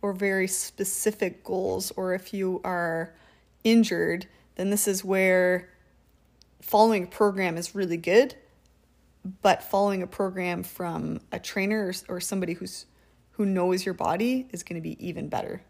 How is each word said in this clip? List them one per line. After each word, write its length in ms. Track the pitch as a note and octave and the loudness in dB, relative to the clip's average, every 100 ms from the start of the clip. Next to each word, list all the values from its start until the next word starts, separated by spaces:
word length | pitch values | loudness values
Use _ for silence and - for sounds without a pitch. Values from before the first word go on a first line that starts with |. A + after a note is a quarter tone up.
or 100 | G3+ | -4
very 340 | F#3+ G3 F#3+ F#3 | -2 0 2 0
specific 960 | F#3+ - - F#3+ - A3 G#3 F#3 - | -2 -6 -6 -4 0 -2 0 -4 -4
goals, 460 | - F#3+ F#3+ F#3+ F#3+ - | -6 -2 -2 -2 -4 -4
or 180 | F#3 | -4
if 180 | F#3 F#3 | -4 -4
you 280 | G3 F#3+ F#3 | -4 -2 -2
are 500 | F#3+ F3+ E3+ E3 E3 - - _ _ _ | -4 -2 -2 -2 -6 -10 -20 _ _ _
injured, 640 | A3 A#3 A3 E3+ E3 F3 - _ _ | 4 6 6 2 0 -2 -6 _ _
then 160 | - F#3+ | -4 0
this 160 | G#3 G#3 | 0 0
is 180 | F#3+ | -2
where 640 | F#3+ F#3+ F#3+ F#3 F3+ F3+ F3+ _ _ _ _ _ _ _ _ _ | 0 2 4 6 4 2 -2 _ _ _ _ _ _ _ _ _
following 440 | - G#3 A3+ G#3+ | 2 6 6 6
a 20 | F3+ | 0
program 500 | - G#3 F#3+ F#3 E3 | 2 2 2 -2 -2
is 180 | E3+ | -6
really 220 | G3+ F#3 E3+ | -4 -2 -2
good, 380 | E3+ G3+ C4+ - _ _ _ _ _ _ _ _ F#3+ F#3 | 4 6 6 0 _ _ _ _ _ _ _ _ -16 0
but 200 | G3+ - | 2 2
following 400 | - G3 G3+ G3 | 2 0 2 0
a 40 | F3+ | -6
program 560 | - G3 F#3 F3+ F3 | -4 -4 -2 -4 -4
from 580 | F3+ - F3 E3 D#3 D#3+ - | -8 -8 -8 -6 -6 -8 -8
a 60 | F3 | -10
trainer 480 | - - G3 A3 G3 | -6 -4 0 0 -2
or 40 | |
s-, 140 | F#3 - | -6 -8
or 120 | F3+ | -8
somebody 340 | - G3 F3+ | -4 -4 -4
who's, 320 | E3+ F#3 - - _ _ _ _ | -6 -8 -12 -18 _ _ _ _
who 120 | - | -2
knows 400 | G3+ F#3+ F3+ F#3 | 0 2 2 2
your 100 | F#3+ | -2
body 540 | F3 - F3+ A#3 B3+ B3+ | -2 0 0 0 0 -4
is 100 | F3 | -12
gonna 180 | - E3+ | -10 -8
be 160 | D#3+ - | -8 -8
even 240 | F3 E3 D3 | -8 -8 -6
better. 340 | - - F#3 - | -6 -6 -10 -14